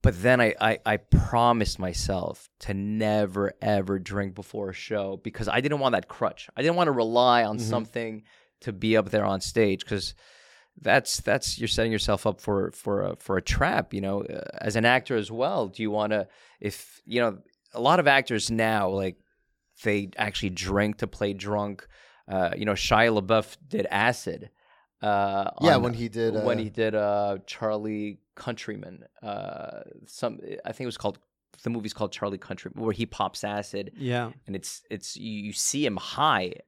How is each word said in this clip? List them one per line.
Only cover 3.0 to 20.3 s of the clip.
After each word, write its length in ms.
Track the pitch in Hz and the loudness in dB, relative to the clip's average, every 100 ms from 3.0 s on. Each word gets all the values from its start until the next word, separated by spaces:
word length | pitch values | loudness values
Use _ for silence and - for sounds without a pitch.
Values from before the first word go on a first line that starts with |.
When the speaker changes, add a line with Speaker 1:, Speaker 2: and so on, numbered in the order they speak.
| 110 107 101 95 98 - | 2 4 2 0 -2 0
Speaker 1:
ever 380 | 107 101 95 98 | 2 2 2 -2
drink 340 | 87 98 98 98 | -2 -4 -4 -6
before 360 | 95 107 98 | -10 -8 -6
a 20 | |
show 440 | 95 - 107 98 98 | -8 -4 -4 -4 -6
because 240 | 113 107 104 | -8 -6 -2
I 140 | 123 | 0
didn't 180 | 139 147 | 0 0
want 140 | 135 | 2
that 140 | 110 87 | 2 -2
crutch. 400 | - 110 - - - | -4 -4 -4 -14 -2
I 40 | |
didn't 120 | 147 170 | 0 4
want 120 | 165 | 2
to 40 | |
rely 520 | 127 113 120 123 120 | 4 4 6 6 6
on 140 | 110 110 | 4 0
Speaker 2:
Mm-hmm. 120 | 110 | -2
Speaker 1:
something 540 | 120 110 120 113 110 _ _ _ _ | -2 -2 -6 -6 -10 _ _ _ _
to 120 | - | -10
be 240 | 98 110 110 | -2 4 4
up 120 | 104 | 4
there 120 | 107 | 0
on 160 | 101 95 | 0 -2
stage, 460 | - - 104 95 - | -2 2 2 2 -2
'cause 300 | 101 90 - _ - _ - _ - | -6 -6 -12 _ -20 _ -20 _ -8
that's, 400 | - 127 - - | 2 2 2 -6
that's, 380 | - 131 - - | 0 0 0 -4
you're 80 | 113 | -2
setting 240 | - 113 | 0 0
yourself 340 | 110 - 101 110 | 0 0 0 0
up 160 | 98 | -4
for, 300 | - 101 92 | -2 -2 -2
for 320 | - - 101 | -6 -4 -2
a, 120 | 98 - | -2 -6
for 200 | - 95 | -4 -2
a 40 | |
trap, 500 | - - 151 - - | 0 0 2 0 -2
you 80 | 98 | -4
know, 220 | 98 101 | -4 -4
uh, 180 | - - - - | -6 -10 -10 -6
as 160 | 107 110 | -2 2
an 100 | 117 | 4
actor 300 | 127 - 120 | 4 2 -4
as 160 | 101 | -2
well. 360 | 113 139 190 104 | -2 -2 0 -2
Do 160 | 92 | -4
you 80 | 110 | -4
wanna, 360 | 104 104 107 95 _ - _ | 0 0 0 -2 _ -20 _
if, 400 | 104 - - - - | -8 -8 -16 -20 -4
you 160 | 120 | 0
know, 160 | 120 95 _ _ _ - | 0 0 _ _ _ 0
a 40 | |
lot 200 | 127 180 | 4 6
of 80 | 143 | 6
actors 420 | 139 131 113 - | 4 4 -2 0
now, 400 | 113 110 110 95 | 2 2 4 2
like, 280 | 98 95 87 _ _ _ _ _ _ | 0 -2 -4 _ _ _ _ _ _
they 260 | 113 104 98 - | 0 0 -2 -4
actually 320 | 107 | -4